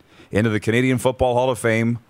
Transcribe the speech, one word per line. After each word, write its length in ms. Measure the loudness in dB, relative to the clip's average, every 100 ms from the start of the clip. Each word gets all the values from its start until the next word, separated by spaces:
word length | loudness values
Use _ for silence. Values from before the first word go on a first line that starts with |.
| _ -20 -6
into 180 | -2 0
the 100 | 0
Canadian 360 | 0 0 2 2
Football 380 | 0 0 0
Hall 160 | 0 0
of 80 | -2
Fame 400 | 0 0 0 -4